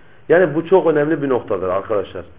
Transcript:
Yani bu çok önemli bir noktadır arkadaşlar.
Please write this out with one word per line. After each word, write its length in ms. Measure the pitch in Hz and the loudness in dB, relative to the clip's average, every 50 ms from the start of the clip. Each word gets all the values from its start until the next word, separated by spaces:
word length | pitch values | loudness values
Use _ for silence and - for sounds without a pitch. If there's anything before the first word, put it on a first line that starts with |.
| - - - - - - | -20 -20 -20 -8 -2 2
Yani 260 | 151 175 190 156 143 | 2 4 4 2 0
bu 120 | 160 165 | -2 0
çok 200 | 165 190 185 151 | 2 2 4 4
önemli 340 | 165 151 147 147 151 160 151 | 4 2 2 2 0 0 -2
bir 80 | 139 135 | -2 0
noktadır 400 | 127 113 - - 107 92 90 92 | -2 -2 -2 -4 -6 -4 -2 -2
arkadaşlar. 560 | 90 98 98 - 110 101 90 - - 90 85 - - | -4 -4 -4 -4 -4 -4 -4 -6 -10 -16 -16 -16 -20